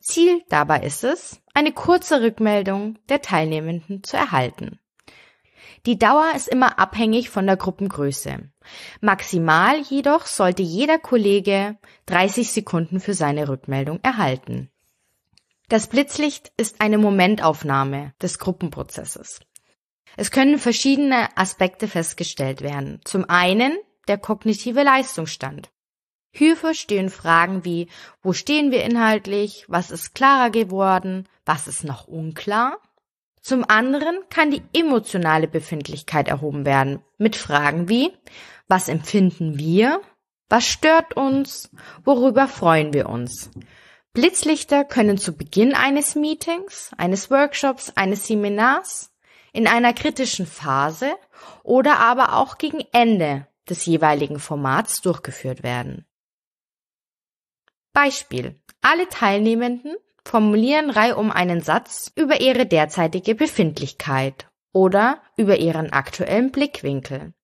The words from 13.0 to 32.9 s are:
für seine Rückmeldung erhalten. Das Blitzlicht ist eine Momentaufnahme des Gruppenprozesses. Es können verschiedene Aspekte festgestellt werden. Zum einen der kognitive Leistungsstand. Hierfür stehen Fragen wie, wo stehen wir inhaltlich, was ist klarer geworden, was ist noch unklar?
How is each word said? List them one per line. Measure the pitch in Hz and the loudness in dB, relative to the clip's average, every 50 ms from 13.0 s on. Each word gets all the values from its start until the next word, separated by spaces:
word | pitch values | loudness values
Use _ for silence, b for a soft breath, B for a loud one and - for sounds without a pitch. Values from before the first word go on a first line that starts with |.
für | - - 202 | -4 -4 -4
seine | - 156 147 143 147 151 143 | -2 0 -2 0 -2 -2 -4
Rückmeldung | 135 135 _ - 139 135 139 143 156 185 _ | -6 -8 _ -6 -6 -4 -4 -4 -6 -4 _
erhalten. | 262 262 220 196 135 131 131 _ - 117 123 131 135 _ _ _ _ _ _ _ _ _ _ _ _ _ _ _ _ _ _ _ _ | -4 -2 0 -2 -2 -2 -4 _ -10 -10 -10 -10 -12 _ _ _ _ _ _ _ _ _ _ _ _ _ _ _ _ _ _ _ _
Das | - 220 214 - | -2 -2 -2 0
Blitzlicht | - 240 285 285 - - 302 302 277 - _ - _ | 0 0 0 0 -2 -4 -4 -4 -4 -6 _ -20 _
ist | _ 226 214 - - | _ -6 -6 -2 -2
eine | 214 214 214 | 0 2 4
Momentaufnahme | 208 214 208 202 196 180 185 214 208 - 160 156 151 - 151 139 139 139 139 139 139 147 143 - _ - | 4 4 2 4 4 4 2 2 2 2 0 0 0 -2 -2 0 0 0 -2 -4 -8 -10 -12 -14 _ -8
des | 180 - - | -8 -8 -4
Gruppenprozesses. | - 196 180 - - 165 135 139 139 - - - - - - - - - - - _ _ _ - _ _ _ _ _ _ _ _ _ b b | -4 -6 -4 -4 -6 -8 -8 -10 -12 -12 -12 -16 -14 -14 -14 -16 -16 -20 -20 -20 _ _ _ -20 _ _ _ _ _ _ _ _ _ b b
Es | b 208 - | b -8 -2
können | - 269 269 277 294 285 | 0 2 4 4 4 2
verschiedene | - 240 233 - - 269 269 269 294 277 262 247 226 - - | 2 0 -2 0 2 2 2 2 2 2 2 0 0 -2 0
Aspekte | - 190 190 - _ 190 185 - _ - | -2 -2 -2 0 _ -2 -2 -2 _ -10
festgestellt | 208 - 175 165 - - - 180 - - - 139 135 135 135 139 | -6 -4 -4 -4 -4 -6 -8 -10 -10 -6 -6 -4 -4 -4 -6 -8
werden. | 143 143 143 139 139 143 - _ | -8 -8 -6 -8 -8 -10 -14 _
Zum | - - 196 180 - | -6 -4 -4 -2 0
einen | 175 175 180 180 190 214 240 269 311 392 427 _ _ _ _ - | 2 2 2 4 2 2 2 0 -2 -4 -8 _ _ _ _ -4
der | 202 | -4
kognitive | 202 - - 220 208 - 220 214 202 - 247 233 262 285 | -4 -2 -6 -6 -4 -2 -4 -4 -2 -4 -4 0 0 4
Leistungsstand. | 277 269 262 262 254 - - 165 160 - - - 135 147 147 - - _ _ _ _ _ _ _ _ _ _ _ _ _ | 4 4 2 2 -2 -6 -10 -8 -10 -10 -10 -10 -10 -10 -12 -20 -20 _ _ _ _ _ _ _ _ _ _ _ _ _
Hierfür | - 294 311 330 320 - 320 320 | 2 4 4 4 2 0 -4 -4
stehen | 320 - - 208 196 190 190 | -4 -4 -4 -2 -2 -2 -2
Fragen | - - - 170 165 165 170 175 190 190 165 | -6 -6 0 2 4 4 4 2 -2 -6 -6
wie, | 180 170 170 175 170 B B B B B B _ | -4 -6 -6 -6 -8 B B B B B B _
wo | 190 180 | -4 -2
stehen | - - - 285 302 294 285 | -2 -2 0 0 2 2 2
wir | 254 233 - | 2 0 0
inhaltlich, | - 240 233 226 220 220 214 208 196 196 202 208 208 - - - _ | 0 0 2 2 2 2 0 -2 -4 -4 -2 -2 -4 -6 -12 -16 _
was | 180 175 180 - | -4 -4 -4 -4
ist | - 160 - - _ | -10 -14 -14 -14 _
klarer | - 269 269 277 269 247 233 | 2 4 4 6 6 4 2
geworden, | 214 226 226 185 185 190 196 190 190 185 180 190 185 185 185 _ _ _ _ | 2 0 -2 -2 0 0 2 2 2 0 0 -4 -8 -8 -10 _ _ _ _
was | - 151 151 - - | -4 -4 -4 -4 -10
ist | 135 - - | -12 -10 -10
noch | 151 127 - - _ | -10 -10 -12 -14 _
unklar? | - 165 160 160 160 156 - - 202 214 233 262 311 427 _ _ | -12 -10 -10 -10 -10 -10 -8 -4 -2 0 0 -2 -4 -8 _ _